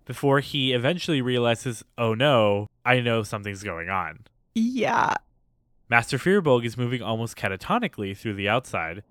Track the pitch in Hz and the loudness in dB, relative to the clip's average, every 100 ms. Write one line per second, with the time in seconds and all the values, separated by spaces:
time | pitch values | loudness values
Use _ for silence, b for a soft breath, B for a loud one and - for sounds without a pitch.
0 | - 123 143 139 139 147 131 127 123 175 | -14 -2 2 2 0 -2 0 0 0 -2
1 | - 147 123 123 120 113 131 113 - - | -2 -2 0 2 2 0 -2 -10 -10 -2
2 | 117 110 143 127 107 101 104 _ - 127 | 0 2 4 6 4 2 -2 _ 0 2
3 | 120 117 104 110 101 98 101 85 85 95 | 2 0 -2 -6 -6 -8 -8 -6 -2 -2
4 | 82 80 - _ _ 233 226 262 269 233 | -4 -8 -20 _ _ -2 0 0 0 2
5 | - - _ _ _ _ _ _ - 117 | 2 0 _ _ _ _ _ _ 0 0
6 | 117 135 - 202 156 123 117 120 120 123 | 2 -2 2 2 4 4 2 -4 -4 -4
7 | 107 113 117 - 104 95 - 214 226 - | -4 -4 -4 -4 -4 -4 -2 -2 -2 -6
8 | 101 101 117 101 101 117 - 98 82 87 | -8 -6 -6 -4 0 0 0 -6 -6 -8
9 | - | -16